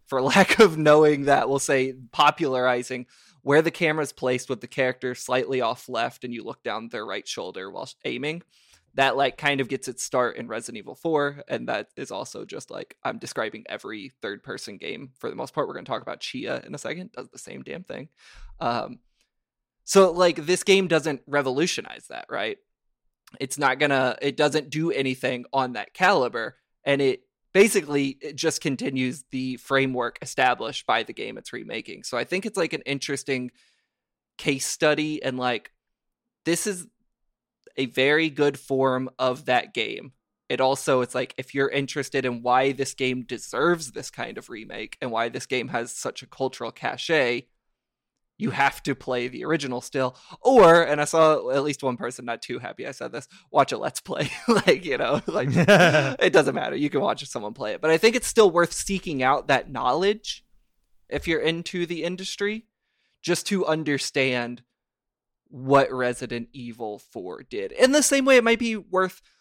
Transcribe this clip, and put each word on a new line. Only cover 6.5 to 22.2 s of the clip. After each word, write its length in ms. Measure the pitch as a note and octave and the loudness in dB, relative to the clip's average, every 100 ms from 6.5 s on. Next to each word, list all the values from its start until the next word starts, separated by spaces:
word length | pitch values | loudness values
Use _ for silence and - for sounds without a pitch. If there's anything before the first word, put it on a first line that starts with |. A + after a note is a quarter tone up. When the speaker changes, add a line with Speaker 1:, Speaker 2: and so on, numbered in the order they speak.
| A#2+ | -10
Speaker 1:
down 260 | A#2+ G#2 A2+ | -6 -8 -8
their 160 | A#2 | -10
right 240 | A2+ G#2 - | -8 -8 -8
shoulder 420 | - F#2 F#2 F#2+ | -10 -10 -10 -12
while 200 | F2+ - - - | -12 -14 -12 -10
aiming. 360 | B2 C#3+ E3 - _ _ _ _ | -6 -6 -8 -12 _ _ _ _
That, 220 | - C3+ B2 | 0 2 2
like, 220 | C#3 - | 0 0
kind 240 | D3 C#3 | -2 0
of 60 | B2 | -2
gets 200 | B2+ - | -4 -8
its 140 | A#2+ | -10
start 320 | - C3+ B2 - | -4 0 0 -2
in 120 | A#2 | -8
Resident 280 | A2+ A2+ G#2+ | -8 -10 -14
Evil 160 | G2 | -14
four, 480 | - E3+ D#3 C#3+ C#3+ - | -8 -2 0 0 -4 -8
and 180 | B2 A#2+ | -6 -4
that 200 | A2 A2 - | -6 -6 -12
is 140 | C3+ | -10
also 340 | G2 A#2 G#2 | -10 -10 -12
just, 260 | G#2 - - | -12 -14 -12
like, 240 | - - - | -14 -14 -10
I'm 160 | - A2 | -8 -8
describing 460 | A#2 - A2 A2 - | -8 -6 -6 -6 -12
every 460 | G#2 - G#2+ A#2 - | -12 -10 -12 -14 -10
third-person 560 | G#2+ G2+ - G2 - G2+ | -10 -8 -10 -12 -12 -12
game 360 | - - C3 _ | -10 -10 -12 _
for 120 | B2 | -10
the 40 | |
most 200 | - C3 | -8 -8
part. 120 | - C#3+ | -4 -6
We're 60 | |
gonna 140 | - B2+ | -6 -8
talk 160 | C3 | -8
about 180 | - - | -6 -10
Chia 400 | - A#2+ - C3 - | -10 -8 -6 -8 -8
in 80 | |
a 40 | C#3+ | -10
second, 320 | - D#3 F#3 | -10 -10 -12
does 180 | - - | -14 -16
the 80 | - | -16
same 240 | - - | -18 -16
damn 220 | - - | -12 -14
thing. 260 | F#3 - E3 _ - - - - | -12 -14 -14 _ -20 -20 -20 -8
Um, 380 | B2 A#2 G2 B2 _ _ _ _ _ _ _ _ | -4 -4 -6 -12 _ _ _ _ _ _ _ _
so, 280 | - G3 F#3+ | 0 6 6
like, 240 | E3+ F3+ E3+ | 6 2 2
this 260 | D3+ F3+ | 0 0
game 260 | - F#3+ F#3 | 4 4 4
doesn't 340 | D#3+ D3 C#3 - | 2 0 -6 -2
revolutionize 800 | C#3+ C3+ C3 F3 - - A#1+ - | -2 0 0 -2 -2 -8 -14 -16
that, 180 | A#1 | -16